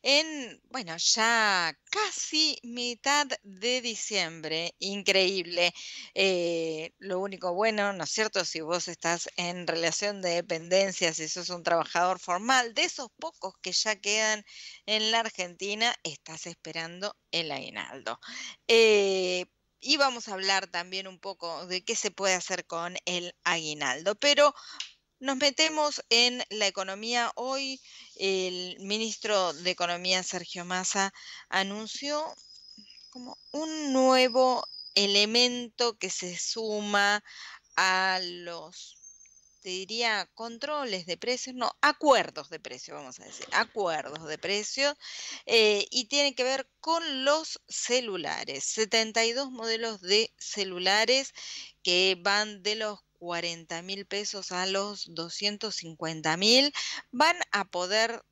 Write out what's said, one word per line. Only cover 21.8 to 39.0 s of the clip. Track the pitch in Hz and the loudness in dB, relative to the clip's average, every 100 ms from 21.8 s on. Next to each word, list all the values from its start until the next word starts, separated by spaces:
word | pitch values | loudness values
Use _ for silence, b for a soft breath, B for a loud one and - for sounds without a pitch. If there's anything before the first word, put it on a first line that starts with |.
qué | 190 226 | -2 -2
se | 208 | -2
puede | - 196 | 0 2
hacer | 185 - 180 - | 2 0 -6 -4
con | 170 170 180 - | -6 -6 -6 -4
el | 180 175 - | -4 -6 -4
aguinaldo, | 175 170 156 151 143 135 180 | -2 -2 -2 -4 -2 0 -2
pero | 208 285 285 285 B B B B B _ _ | 2 4 6 6 B B B B B _ _
nos | 262 262 | -4 0
metemos | 285 277 320 311 294 - - | 0 2 2 2 0 0 2
en | 233 240 247 - | 4 4 2 -6
la | 214 202 | 0 0
economía. | 196 190 196 226 240 233 | 0 -6 -6 -2 0 0
Hoy | - 247 269 269 262 B B B - | -4 -6 -4 -6 -10 B B B -4
el | 190 190 185 180 180 180 | 0 0 -2 -4 -10 -10
ministro | 196 214 226 - 208 202 180 | -4 -2 -2 -4 0 2 2
de | 147 175 | -2 -4
Economía, | 175 175 175 180 185 | -2 -2 -2 0 0
Sergio | 180 185 175 185 175 | 0 -8 -8 -10 -4
Massa, | 185 185 202 196 B B B B | -2 0 0 0 B B B B
anunció | 190 196 208 220 - 285 302 320 - - - - - 208 - - | -2 0 -4 -8 -8 -4 -4 -6 -12 -20 -20 -20 -20 -20 -20 -20
como | 247 247 - - | -18 -16 -18 -8
un | 285 311 311 294 | -6 -4 -4 2
nuevo | 262 262 254 254 240 254 247 - - - | 4 6 8 6 6 4 4 -4 -14 -4
elemento | - 202 202 208 233 247 247 240 - 240 220 | 0 4 4 4 4 2 0 -8 -2 -2 0
que | 185 | -6
se | - 180 175 | -4 -6 -6
suma | - 233 220 208 208 202 202 208 B B B B _ - | -6 -4 -2 -2 2 4 4 2 B B B B _ 2
a | 185 185 190 185 | 4 4 2 0
los, | 180 175 175 170 160 - - - | -4 -10 -10 -10 -14 -16 -18 -20